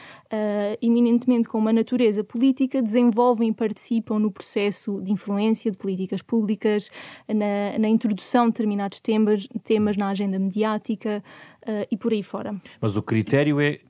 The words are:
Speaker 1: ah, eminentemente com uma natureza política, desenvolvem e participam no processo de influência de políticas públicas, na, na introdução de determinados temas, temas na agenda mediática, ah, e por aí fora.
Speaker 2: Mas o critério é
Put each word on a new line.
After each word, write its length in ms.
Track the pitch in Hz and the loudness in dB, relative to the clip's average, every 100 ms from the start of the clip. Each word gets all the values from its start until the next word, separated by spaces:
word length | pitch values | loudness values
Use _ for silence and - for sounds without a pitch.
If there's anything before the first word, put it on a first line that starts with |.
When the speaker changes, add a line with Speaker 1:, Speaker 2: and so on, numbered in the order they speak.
| - - - | -20 -20 -8
Speaker 1:
ah, 480 | 220 214 208 202 214 | -4 -2 -2 -2 -2
eminentemente 640 | 233 233 240 240 247 240 226 | 2 4 4 4 2 2 2
com 120 | 220 | 0
uma 160 | 220 | 2
natureza 500 | 226 220 247 233 208 | 2 2 2 2 2
política, 560 | 208 233 269 262 262 269 | -4 0 2 2 0 0
desenvolvem 680 | 226 233 240 214 247 226 226 | 0 4 4 4 4 4 0
e 20 | |
participam 640 | 208 220 208 - 226 - 214 | 0 -2 -4 -4 -2 0 0
no 120 | 214 | 0
processo 720 | 196 - 220 202 202 - 196 | -2 -6 -2 -2 -2 -6 -6
de 100 | 190 | -4
influência 580 | 202 - 202 220 220 233 | -4 -2 0 0 0 -2
de 60 | 185 | -4
políticas 460 | 196 185 185 214 | -4 -4 -4 -6
públicas, 680 | - 226 208 214 214 208 - - - - - | -2 -2 0 0 0 0 -4 -12 -18 -16 -6
na, 500 | 214 208 202 202 - | -2 0 -2 -2 0
na 100 | 214 | 2
introdução 580 | 226 220 196 - 247 233 | 2 2 -4 0 2 2
de 60 | |
determinados 480 | 226 214 202 202 - | 2 -2 -2 -4 -6
temas, 460 | - 214 214 214 196 208 | -2 2 2 0 -2 -8
temas 360 | - 214 208 202 | -2 0 2 0
na 100 | 202 | -2
agenda 300 | 196 202 190 | -2 -2 -2
mediática, 840 | 190 208 214 214 - 214 214 208 - - - _ - | -2 -2 -2 -2 -4 -6 -4 -6 -8 -20 -20 _ -8
ah, 200 | 208 202 | -6 -4
e 80 | 196 | -4
por 140 | 233 | -2
aí 100 | 214 | -2
fora. 340 | 190 208 214 202 - - | -4 -8 -8 -10 -12 -6
Speaker 2:
Mas 160 | 110 101 | -4 -2
o 60 | |
critério 580 | - 110 104 139 147 143 | 0 0 2 2 2 2
é 200 | 147 - _ | 0 -2 _